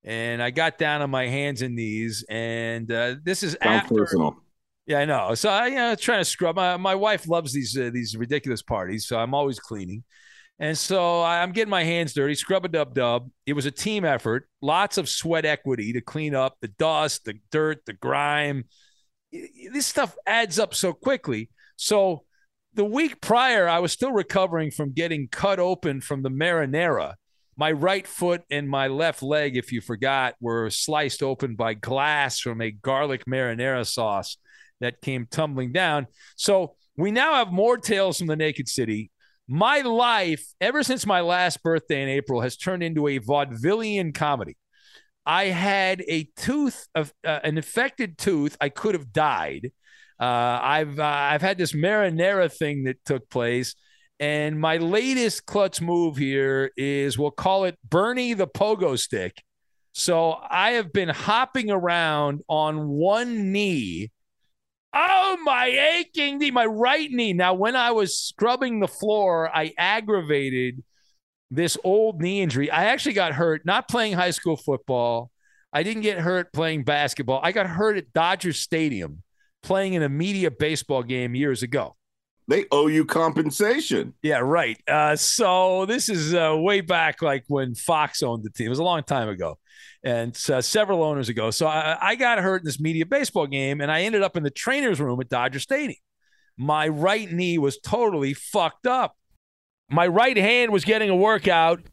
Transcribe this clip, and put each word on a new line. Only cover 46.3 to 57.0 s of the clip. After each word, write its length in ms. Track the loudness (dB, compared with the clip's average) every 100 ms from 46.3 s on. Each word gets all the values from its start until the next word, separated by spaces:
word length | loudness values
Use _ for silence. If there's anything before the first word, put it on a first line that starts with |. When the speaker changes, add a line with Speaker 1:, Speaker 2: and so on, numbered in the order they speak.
| -6
Speaker 1:
tooth, 500 | -2 0 -2 -4 -6
of, 180 | -4 -4 _
uh, 140 | -4 -2
an 140 | -2 -4
infected 600 | -2 -2 -2 -2 -8 -2
tooth. 380 | 0 0 -2 -2
I 80 | -4
could 240 | -2 -2
have 180 | -2 -2
died. 600 | 0 2 0 -4 -6 -10 _ _ -20 -20 _
Uh, 400 | 0 2 2 0
I've, 380 | 2 0 0 -2
uh, 40 |
I've 380 | -2 0 0 0
had 160 | 0 -2
this 160 | -2
marinara 840 | 0 0 2 2 2 2 2 0
thing 280 | 0 -4 -2
that 200 | -4 -6
took 240 | -4 -4 -2
place. 460 | -2 0 0 -4 -10 _ _ _ _
And 400 | -2 0 -2 0
my 180 | 0 0
latest 680 | 2 0 2 0 0 -2
klutz 340 | -4 0 0 0
move 380 | 0 2 0 0
here 540 | 0 0 2 0 -2
is, 420 | -2 -2 0